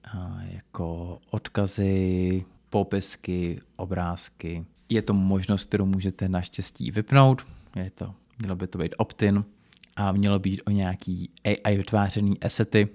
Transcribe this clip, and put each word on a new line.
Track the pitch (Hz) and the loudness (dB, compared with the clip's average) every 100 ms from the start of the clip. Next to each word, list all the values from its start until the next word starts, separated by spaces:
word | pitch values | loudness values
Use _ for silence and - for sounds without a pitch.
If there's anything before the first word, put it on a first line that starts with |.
a, | - 95 90 92 | -12 -10 -8 -10
jako | 92 92 - - 85 85 87 87 _ | -10 -14 -12 -6 -6 -6 -10 -12 _
odkazy, | 107 - - 98 - 98 95 92 92 92 92 92 - _ | -8 -4 -2 0 0 2 2 2 2 2 0 -4 -18 _
popisky, | 107 95 98 - - - 90 87 73 - - | 0 0 0 -2 -6 -6 -4 -4 -6 -12 -12
obrázky. | 92 90 87 87 - _ 82 85 85 _ _ | -6 -4 -4 -6 -10 _ -8 -8 -10 _ _
Je | 113 | -2
to | 104 | 2
možnost, | 101 95 95 95 98 - | 2 2 0 0 -2 0
kterou | 101 95 | 0 2
můžete | 95 95 - 95 | 0 -2 -2 -2
naštěstí | 92 90 - - - - | -2 -4 -8 -10 -6 -4
vypnout. | 107 107 139 135 131 - - - 95 | -4 4 6 8 6 -4 -20 -12 -8
Je | 95 | -8
to, | - 95 95 _ - | -8 -12 -12 _ -10
mělo | 104 90 | -6 -4
by | 92 | -6
to | 90 | -4
být | 85 - | -4 -2
opt-in | - - 104 101 104 - _ - - - | -4 2 4 4 0 -12 _ -20 -16 -4
a | 101 | 0
mělo | 98 101 101 | 2 4 2
být | 98 95 - | 0 -2 0
o | |
nějaký | 101 92 95 - 92 90 - | 0 0 -4 -6 -6 -8 -4
A | 104 104 | -2 0
I | 107 101 | 2 0
vytvářený | 98 110 101 104 101 95 | 2 2 2 2 0 0
assety. | 95 - 107 110 101 | 0 0 4 4 2